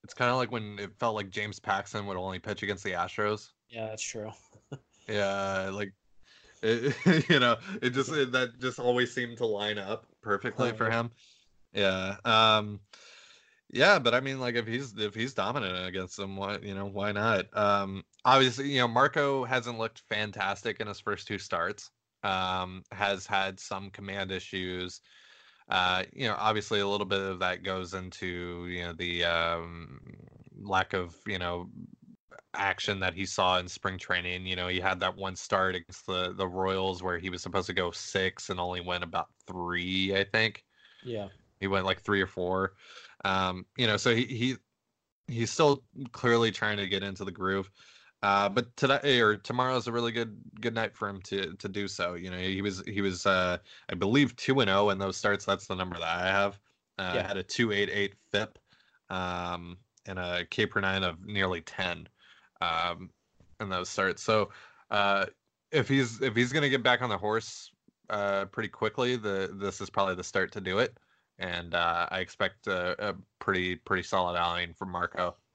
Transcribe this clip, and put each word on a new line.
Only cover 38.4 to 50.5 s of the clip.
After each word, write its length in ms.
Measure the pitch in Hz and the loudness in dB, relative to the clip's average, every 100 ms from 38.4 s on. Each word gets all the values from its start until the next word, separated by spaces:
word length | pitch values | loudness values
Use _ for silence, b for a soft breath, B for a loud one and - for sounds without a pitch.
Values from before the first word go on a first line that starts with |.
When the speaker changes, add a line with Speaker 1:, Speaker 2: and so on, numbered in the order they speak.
| - | -8
Speaker 1:
and 100 | 92 | -6
only 200 | 90 90 | -4 -6
went 220 | 87 90 | -4 -4
about 260 | 87 90 78 _ - | -4 -6 -6 _ -12
three, 680 | 92 87 87 90 95 95 | -8 -4 -4 -2 0 2
I 80 | 98 | 0
think. 400 | 98 113 110 - _ b b b | 2 2 2 0 _ b b b
Speaker 2:
Yeah. 260 | 123 113 98 - _ _ | -8 -8 -8 -14 _ _
Speaker 1:
He 60 | 98 | 0
went, 180 | 98 95 | 2 2
like, 140 | 95 | 0
three 180 | - 101 | 2 2
or 60 | 92 | 2
four. 480 | - 90 92 95 B B B B B | 0 0 0 0 B B B B B
Um, 400 | 98 95 92 92 - - | 0 2 2 -2 -8 0
you 100 | 117 | 2
know, 100 | 104 | 4
so 180 | 127 | 4
he, 100 | 117 | 4
he, 320 | 123 123 123 123 _ _ _ _ _ _ - | 2 0 -2 -2 _ _ _ _ _ _ -8
he's 220 | 117 113 | -2 -2
still 320 | - 151 139 _ - 131 | 4 6 6 _ -12 -12
clearly 380 | - 123 117 113 | 0 6 6 6
trying 240 | 98 107 101 | 2 -2 0
to 100 | 95 | 0
get 160 | 98 | -2
into 220 | 98 95 | -2 -6
the 80 | 98 | -8
groove. 380 | 90 95 98 95 B B B B _ | -2 0 0 -2 B B B B _
Uh, 260 | 101 101 101 | 4 6 6
but 260 | 104 120 - | 2 -2 0
today 440 | 135 139 143 127 | 4 4 6 6
or 160 | 107 104 | 6 4
tomorrow 400 | - 123 127 131 | -2 0 2 0
is 100 | 117 | 0
a 60 | |
really 200 | 117 120 | -2 0
good, 240 | 117 117 104 - | -2 -4 -6 -16